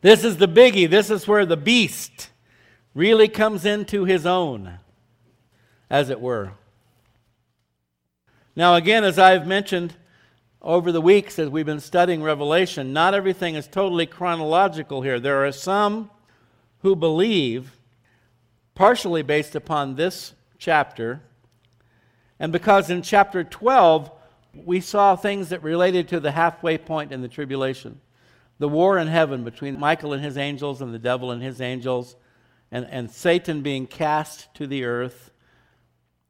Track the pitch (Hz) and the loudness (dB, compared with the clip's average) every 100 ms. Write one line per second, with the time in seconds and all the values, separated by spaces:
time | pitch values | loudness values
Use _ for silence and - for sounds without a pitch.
0 | 180 220 214 170 190 165 247 196 170 190 | 8 6 6 2 4 8 8 6 4 4
1 | 202 214 - 208 190 160 147 240 190 - | 2 -4 0 0 2 -2 2 2 2 -4
2 | - - - _ _ _ _ _ _ 135 | -14 -16 -20 _ _ _ _ _ _ -2
3 | 190 220 214 214 214 208 185 208 196 208 | 2 6 4 4 -2 0 -2 -4 -4 -4
4 | 185 185 160 185 165 117 95 87 _ _ | 0 0 0 -2 -2 -6 -12 -18 _ _
5 | _ _ _ _ _ _ _ _ _ 139 | _ _ _ _ _ _ _ _ _ -2
6 | 135 123 123 117 98 98 _ _ _ _ | -2 -4 -6 -6 -8 -14 _ _ _ _
7 | _ _ _ _ _ _ _ _ _ _ | _ _ _ _ _ _ _ _ _ _
8 | _ _ _ _ _ - 175 175 165 226 | _ _ _ _ _ 0 4 4 4 2
9 | 202 170 185 185 156 190 202 185 170 - | 2 6 8 6 2 -4 -2 -6 -6 -12
10 | _ _ _ _ _ _ - 170 170 165 | _ _ _ _ _ _ -2 0 0 0
11 | 165 202 196 - 156 147 151 151 - 180 | 6 4 4 -6 -6 -4 -6 -8 -4 0
12 | 180 170 156 151 147 165 180 - 131 139 | 2 0 -2 -2 0 0 0 -4 -6 0
13 | 175 202 190 180 180 156 147 190 196 175 | 2 2 -2 -4 -4 -6 -8 -4 -2 -2
14 | 165 - 180 170 156 165 196 160 151 139 | -4 -4 -4 -4 0 2 2 -2 -10 -6
15 | 131 123 127 139 139 139 185 196 208 214 | -4 -4 -2 0 -2 -4 -4 0 0 -2
16 | 208 _ _ _ _ _ _ _ 190 190 | -10 _ _ _ _ _ _ _ -2 0
17 | 165 156 214 202 131 117 131 _ _ _ | 0 0 0 0 -2 -4 -10 _ _ _
18 | _ _ _ _ _ _ _ - 190 240 | _ _ _ _ _ _ _ 2 2 4
19 | 202 165 143 151 147 156 - 156 139 131 | -2 -4 -2 -2 -2 -10 -6 -4 -4 -4
20 | 175 - - _ _ _ - 160 135 - | -4 -6 -18 _ _ _ 0 0 0 -6
21 | 113 131 _ _ _ _ _ _ _ _ | -10 -10 _ _ _ _ _ _ _ _
22 | _ _ _ _ 156 170 170 196 160 180 | _ _ _ _ -6 -4 4 4 4 -4
23 | 165 208 196 185 170 - 220 262 180 160 | 0 2 2 0 -8 -4 2 6 6 4
24 | 143 - _ _ _ 143 170 180 180 208 | 0 -20 _ _ _ -20 -6 -4 -2 2
25 | 202 185 208 196 175 175 151 170 180 180 | 2 2 -2 -6 -8 -8 -6 0 0 0
26 | 170 175 147 147 170 170 170 160 - 160 | -2 -4 -4 0 -2 -2 -4 -4 -4 -8
27 | 147 135 123 135 143 135 131 127 113 113 | -8 -10 -12 -10 -8 -4 -4 -6 -14 -20
28 | _ _ _ _ _ _ 147 151 185 190 | _ _ _ _ _ _ -4 2 2 2
29 | 160 165 160 135 117 - 139 135 143 160 | 0 0 0 -2 -10 -12 -12 -4 -2 -2
30 | 160 139 147 139 139 139 143 131 131 113 | -4 -8 -8 -6 -6 -6 -8 -8 -10 -8
31 | 117 127 127 120 131 123 127 127 123 127 | -4 -4 -4 -8 -10 -10 -10 -8 -6 -6
32 | 123 _ _ _ _ _ _ 120 123 131 | -6 _ _ _ _ _ _ -12 -10 -10
33 | 117 - 175 170 175 151 139 135 131 - | -12 -6 -2 0 -2 -8 -6 -8 -8 -6
34 | 156 151 151 - - - 147 135 123 120 | -2 -2 -4 -14 -20 -14 -10 -8 -6 -6
35 | 123 123 _ _ _ _ _ _ _ _ | -8 -12 _ _ _ _ _ _ _ _
36 | _ _ _ | _ _ _